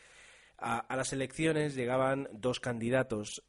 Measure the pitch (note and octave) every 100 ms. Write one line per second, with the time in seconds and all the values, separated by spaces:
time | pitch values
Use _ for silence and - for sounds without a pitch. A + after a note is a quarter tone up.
0 | - - - - - - A#2+ A#2 - C3
1 | C3 C3+ C3 - D#3+ D#3 D3+ C3+ B2 C3
2 | C3 C3+ C#3 G#2 B2+ A#2+ B2+ A#2 A#2 C3
3 | B2 G#2+ G#2 -